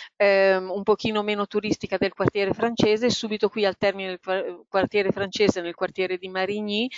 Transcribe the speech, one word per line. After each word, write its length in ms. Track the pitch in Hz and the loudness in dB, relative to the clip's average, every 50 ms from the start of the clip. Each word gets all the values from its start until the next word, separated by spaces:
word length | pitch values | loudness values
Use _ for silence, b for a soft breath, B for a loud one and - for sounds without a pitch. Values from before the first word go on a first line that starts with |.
| B B _ | B B _
ehm, 540 | - 202 202 196 196 196 196 190 185 185 185 | 2 4 4 6 6 6 4 4 2 0 -4
un 120 | 180 202 190 | -6 -2 0
pochino 380 | 214 208 - - 220 214 214 | 0 0 2 0 -2 -2 -2
meno 240 | 208 208 208 202 202 | -2 0 -2 -2 -2
turistica 500 | - - 208 202 208 - - - - 196 190 | -2 -2 -2 -2 -2 -2 -4 -4 -4 -2 -2
del 160 | 202 190 - | -2 -2 0
quartiere 400 | - 190 - - 202 196 190 185 | 0 0 0 2 2 0 0 0
francese, 560 | - 220 233 233 - - 214 214 220 247 240 | 0 -2 -2 0 2 4 4 4 4 2 0
subito 380 | 202 - 226 214 214 208 220 196 | 0 -2 -4 -4 -2 -2 -2 -2
qui 160 | - 220 202 | 0 0 0
al 120 | 190 180 | 0 0
termine 320 | - 208 196 185 196 190 185 | 0 0 -2 -2 -2 -6 -8
del 120 | 185 - | -8 -8
qua-, 440 | - 190 185 190 - - 175 175 - _ | -4 -2 -2 -2 -2 -4 -8 -12 -10 _
quartiere 440 | - 190 185 - - 208 190 190 | 0 0 0 2 2 0 2 0
francese, 480 | - 196 202 190 - - 208 190 - 185 | 0 -2 -4 -4 0 2 2 2 2 0
nel 140 | 170 170 170 | -4 -6 -6
quartiere 440 | - 190 180 - 190 185 180 185 180 | -4 -6 -4 -4 -4 -4 -4 -4 -6
di 100 | 185 185 | -8 -6
Marigny, 600 | 185 185 190 190 208 214 214 208 208 214 240 262 B | -4 -4 -4 -2 -4 -4 -4 -2 -2 -2 -2 -4 B